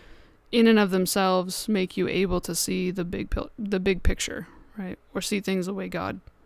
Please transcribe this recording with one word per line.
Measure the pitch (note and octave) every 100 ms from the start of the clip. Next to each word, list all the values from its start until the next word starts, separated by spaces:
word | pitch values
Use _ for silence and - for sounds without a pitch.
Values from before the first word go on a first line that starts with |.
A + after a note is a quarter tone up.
| - - - - -
in | A#3 A3+
and | A3
of | G3+
themselves, | F#3 F3+ G3+ F#3+ F#3 F3+ - -
make | G#3+ F#3 -
you | F#3
able | F3+ F#3+ F3+
to | -
see | E3+ - F#3 F3+
the | F#3
big | F3 - -
pil-, | - - -
the | G3+ G3
big | F#3+ F#3
picture, | - - - - E3+ - - -
right? | F#3 - _
Or | G3
see | - G#3
things | G3 F#3+ F3+
the |
way | G3 F#3
God | F3+ F#3+ F#3+ - -